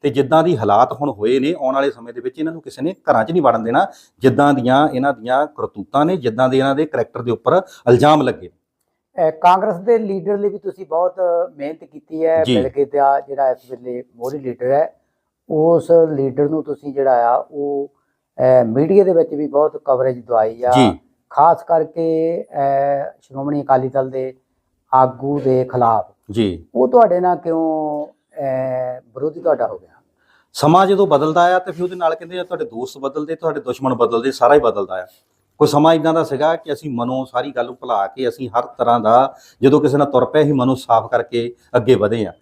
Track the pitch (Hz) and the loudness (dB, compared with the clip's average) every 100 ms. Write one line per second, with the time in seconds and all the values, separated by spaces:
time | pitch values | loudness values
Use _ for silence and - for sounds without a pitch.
0 | 147 123 120 160 165 147 104 104 127 - | -2 -2 2 2 2 0 2 4 2 0
1 | 143 104 104 131 135 175 131 135 139 123 | -6 -4 0 0 0 -4 -4 -2 -4 -6
2 | 117 120 120 143 156 165 131 123 147 190 | -16 -12 -12 -8 -10 -10 -16 -8 -8 -6
3 | - 127 113 175 135 113 113 131 190 - | -2 0 0 0 2 0 0 -2 -2 -6
4 | _ _ 131 117 143 139 120 131 151 127 | _ _ 0 4 2 2 2 2 2 0
5 | 139 127 113 131 151 - 107 - 95 139 | -4 -4 -2 -2 -2 -6 -10 -10 -6 -2
6 | 156 185 123 110 127 131 135 139 156 131 | 0 -2 -4 -2 0 2 0 -2 -2 -4
7 | 113 127 120 110 120 175 190 - - 120 | -6 -6 -6 -2 0 0 -2 -6 2 4
8 | 143 156 127 107 87 _ _ _ _ _ | 6 4 2 -4 -12 _ _ _ _ _
9 | _ - 160 156 175 185 214 175 196 233 | _ -2 -2 2 4 4 2 -4 0 0
10 | 214 196 165 202 202 196 196 185 175 160 | 0 -6 -4 -2 -2 -6 -12 -12 -6 -2
11 | 180 180 180 170 180 151 143 160 - - | -2 -2 -2 0 -2 -6 -12 -12 -18 -20
12 | _ 160 160 160 160 - 131 139 139 143 | _ -4 0 0 2 0 0 -2 -2 2
13 | 139 139 139 139 135 123 123 123 123 123 | 2 2 -2 -4 -2 -2 _ -16 -10 -10
14 | 123 120 123 147 131 120 123 139 160 _ | -12 _ -10 -8 -10 -6 -2 0 0 _
15 | _ _ _ _ _ 160 160 170 165 170 | _ _ _ _ _ 0 2 2 4 4
16 | 160 147 135 131 147 156 151 139 143 135 | 4 0 -4 0 -2 -2 -6 -10 -8 -2
17 | 135 123 117 127 - 147 143 143 143 _ | 0 2 2 0 -2 -8 -6 -4 -8 _
18 | _ _ _ - 127 127 117 113 160 196 | _ _ _ -2 4 4 4 0 2 4
19 | 185 170 160 151 147 143 151 - - 127 | 4 2 0 -2 -2 0 0 -2 -2 0
20 | 131 123 113 117 110 117 123 123 120 87 | 0 -4 -2 0 0 -2 2 4 4 0
21 | _ _ _ - 156 165 - 165 156 170 | _ _ _ 2 4 4 0 0 0 -4
22 | 165 160 165 170 - 151 139 135 139 139 | -2 -2 -2 -4 -8 -4 0 0 0 -2
23 | 143 - _ 135 139 147 143 131 131 135 | -6 -14 _ -10 -4 -4 0 0 0 -4
24 | 131 131 131 131 _ _ _ _ _ 131 | -6 -6 -10 -12 _ _ _ _ _ 0
25 | 131 120 135 143 135 131 127 127 120 110 | 0 -2 -6 -2 0 0 0 0 0 0
26 | - _ _ 107 107 85 - - 247 247 | -4 _ _ -2 -2 -2 -8 -2 2 4
27 | 220 175 180 175 170 165 160 156 151 147 | 4 2 0 -2 -4 -2 -2 -4 -4 -8
28 | 147 _ _ - 139 131 131 127 127 127 | -10 _ _ -10 -6 -4 -4 -4 -6 -8
29 | 123 117 147 160 165 139 113 101 _ _ | _ -8 -8 -4 -2 -2 -2 -6 _ _
30 | _ _ _ _ _ - 151 175 190 196 | _ _ _ _ _ -2 4 4 4 2
31 | 196 143 156 165 175 185 185 165 180 185 | 4 2 2 2 2 2 -2 -8 -8 -2
32 | 170 165 170 180 180 170 156 113 127 143 | -4 -4 -10 -12 -8 -8 -8 -8 -10 -8
33 | 135 143 151 160 165 147 123 120 131 120 | -8 -8 -8 -6 -6 -6 -8 -4 -4 0
34 | 113 113 131 127 120 120 117 104 95 92 | 0 0 -2 2 4 4 4 -2 -6 -8
35 | 90 _ _ _ _ _ 151 147 156 165 | -10 _ _ _ _ _ 2 4 4 2
36 | 156 160 156 135 151 165 160 143 156 120 | 2 0 -2 -2 -2 -2 -6 -10 -8 -6
37 | 120 131 127 120 139 123 123 123 127 110 | -4 -6 -6 -6 -6 -6 -8 -8 -4 -2
38 | 98 - 123 - 127 113 123 - 117 120 | -2 -4 -6 -6 -4 -4 -4 -4 0 2
39 | 107 120 135 - _ _ 135 143 139 143 | 4 4 2 -4 _ _ 2 4 2 2
40 | 143 156 160 156 147 139 127 131 - 117 | 2 2 2 0 2 2 0 -2 0 0
41 | 107 120 117 117 117 - _ 123 107 120 | 2 -4 -2 -4 -6 -10 _ -2 2 2
42 | 104 117 98 - | 2 -2 -6 -8